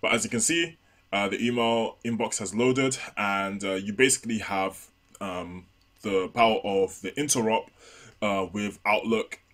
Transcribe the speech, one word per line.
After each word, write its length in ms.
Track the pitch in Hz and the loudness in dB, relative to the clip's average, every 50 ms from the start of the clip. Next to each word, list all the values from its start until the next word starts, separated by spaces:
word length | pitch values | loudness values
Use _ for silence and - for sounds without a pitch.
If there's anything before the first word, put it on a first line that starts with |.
| - | 0
But 120 | - - | 2 0
as 80 | 117 113 | 0 0
you 80 | 113 | -2
can 80 | - 117 | -2 0
see, 380 | 110 - 165 170 170 165 165 _ _ _ _ _ _ _ - | 0 2 2 2 0 -2 -4 _ _ _ _ _ _ _ -2
uh, 140 | 101 101 98 | 0 0 0
the 120 | 101 - | -2 0
email 580 | 110 120 120 120 117 117 113 113 110 - - _ _ | 0 0 2 2 2 2 2 2 0 -2 -4 _ _
inbox 360 | 120 117 107 117 110 - - | -4 -2 -2 -2 -2 -2 -4
has 160 | 107 90 92 | -6 -4 -2
loaded, 420 | 107 120 123 131 131 135 135 127 - - - - - | 2 2 4 4 4 2 0 0 -4 -8 -10 -4 -2
and, 460 | 104 101 98 98 98 98 98 101 98 | 0 0 0 0 -2 -2 -4 -4 -4
uh, 100 | 98 95 | -2 -2
you 200 | 95 98 101 104 | -2 -4 -6 2
basically 460 | 98 131 139 135 - - 113 117 107 | 4 4 4 4 0 -2 -4 -4 -4
have, 480 | - - 101 95 95 95 95 - - - _ _ _ _ _ - | -4 -4 -2 -2 -2 -2 -4 -8 -18 -20 _ _ _ _ _ -12
um, 480 | 101 98 90 90 90 87 87 90 87 _ _ _ _ _ _ _ | -10 -8 -8 -8 -8 -10 -12 -14 -16 _ _ _ _ _ _ _
the 260 | - 110 98 95 92 90 | -6 0 0 0 0 0
power 300 | - 120 117 113 110 - - | 4 4 6 6 6 2 0
of 360 | 101 98 98 95 92 - - | 0 2 2 2 2 -2 -8
the 140 | - 95 - - | -10 -8 -4 -4
interrupt, 500 | 147 151 - 127 113 110 110 - - - _ _ - - - - - - - _ | 0 0 0 0 2 2 2 0 0 -4 _ _ -20 -20 -20 -20 -20 -20 -12 _
uh, 280 | - 104 101 98 95 87 | -2 0 0 0 -2 -2
with 280 | 85 104 104 104 98 - _ | -4 -4 -4 -4 -6 -6 _
Outlook 540 | 101 104 98 80 107 113 110 - - - - _ _ | 0 0 0 2 0 0 0 0 -6 -10 -20 _ _